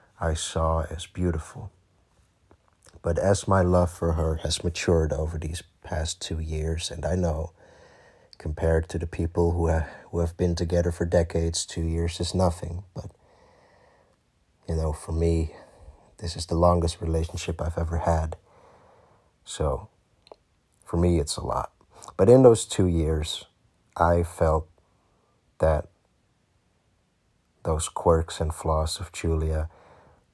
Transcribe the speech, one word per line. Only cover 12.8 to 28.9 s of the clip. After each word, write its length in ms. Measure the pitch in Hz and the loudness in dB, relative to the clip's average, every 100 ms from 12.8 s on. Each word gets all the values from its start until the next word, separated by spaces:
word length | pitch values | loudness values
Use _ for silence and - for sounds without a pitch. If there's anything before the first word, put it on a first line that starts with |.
| - | -12
But, 180 | - - - _ _ _ _ _ _ _ _ _ _ _ _ _ _ - | -16 -16 -20 _ _ _ _ _ _ _ _ _ _ _ _ _ _ -6
you 80 | |
know, 160 | 80 80 | -2 -2
for 220 | 76 - | -6 -6
me, 420 | 82 82 82 80 - - - - - _ - | 0 2 2 -2 -8 -20 -20 -20 -20 _ -12
this 180 | 82 | -10
is 120 | 80 - | -10 -4
the 80 | |
longest 440 | 82 87 87 82 - | 2 4 4 0 -4
relationship 600 | 82 82 85 85 - 82 | -4 -2 -2 -6 -8 -6
I've 160 | 85 82 | -6 -4
ever 220 | 80 82 | -4 -2
had. 360 | 85 82 80 - _ _ - _ _ _ _ _ _ _ | 0 0 -2 -8 _ _ -20 _ _ _ _ _ _ _
So, 440 | - - 76 67 - _ _ _ _ - _ _ _ _ | -16 -4 -2 -2 -8 _ _ _ _ -20 _ _ _ _
for 140 | - 85 | -4 2
me, 220 | 87 82 | 2 2
it's 180 | 71 - | -2 -6
a 80 | |
lot. 260 | - - - _ _ - - - | -4 -6 -6 _ _ -20 -10 4
But 120 | 98 | 8
in 140 | 131 | 10
those 220 | 127 110 | 10 8
two 220 | - - 92 | 2 0 2
years, 580 | 82 78 78 80 - - _ _ _ _ | 2 0 0 -4 -8 -14 _ _ _ _
I 280 | - 85 87 | 2 4 4
felt 440 | 85 - 80 80 - _ _ _ _ _ _ _ _ - | 0 0 0 0 -4 _ _ _ _ _ _ _ _ 0
that 280 | 78 76 - _ _ _ _ _ _ _ _ _ _ _ _ _ _ _ _ _ | 2 2 -4 _ _ _ _ _ _ _ _ _ _ _ _ _ _ _ _ _
those 240 | 82 78 - | -2 -2 -2
quirks 540 | - 87 82 82 - | -2 2 2 0 -4
and 120 | 80 | -6
flaws 460 | - 80 78 78 | -4 -2 -2 -2